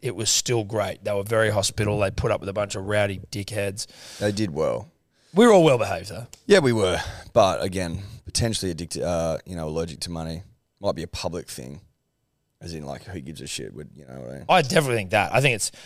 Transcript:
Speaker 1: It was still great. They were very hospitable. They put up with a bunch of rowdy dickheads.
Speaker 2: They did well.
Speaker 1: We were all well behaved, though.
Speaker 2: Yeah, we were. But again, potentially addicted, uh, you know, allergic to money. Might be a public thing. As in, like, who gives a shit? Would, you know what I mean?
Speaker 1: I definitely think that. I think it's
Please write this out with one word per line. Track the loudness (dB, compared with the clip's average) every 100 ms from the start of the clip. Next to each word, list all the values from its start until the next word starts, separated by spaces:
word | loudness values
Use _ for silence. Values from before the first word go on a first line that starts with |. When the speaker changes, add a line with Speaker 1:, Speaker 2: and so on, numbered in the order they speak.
Speaker 1:
It | -8
was | -4 -2
still | 0 0 -2
great. | -2 -2 -4 -4
They | -4
were | -4
very | 0 2 4
hospitable. | 2 0 0 0 2
They | 0
put | 0 -2
up | -2
with | -2
a |
bunch | -4 -4 -6
of |
rowdy | -2 0 0 -4 -8
dickheads. | -10 -6 -4 -4 -6 -12 -14 -20 -2
Speaker 2:
They | -2
did | 0 -2
well. | 0 -2 -2 -6 _ _ _ _
Speaker 1:
We | 6 8
were |
all | 10
well | 8 4
behaved, | 2 -4 -8
though. | -14 -14 -16 4
Speaker 2:
Yeah, | 6
we | 6
were. | 4 2 0 -4 -12 0
But | 4 4 4
again, | -2 -2 -4 -6 -10 -16
potentially | -8 -2 -2 -2 -4
addicted, | -6 -8 -4
uh, | -2 0 0 -4
you | -6 -8
know, | -4
allergic | -4 -6 -8
to | -8
money. | -8 -8 -10 -14 _ _ _
Might | -4
be | -4
a | -8
public | -8 -6 -8 -10
thing. | -14 -14 -16 _ _ _ _ _ _ _ _
As | -12
in, | -12 -10
like, | -12
who | -12 -12
gives | -12 -14
a | -12
shit? | -10 -10
Would, | -14 -18
you | -20 -18
know | -16
what | -14
I | -12
mean? | 2
Speaker 1:
I | 4
definitely | 4 2 2 0
think | 2
that. | 2 4
I | 4
think | 2 2
it's | -4 -8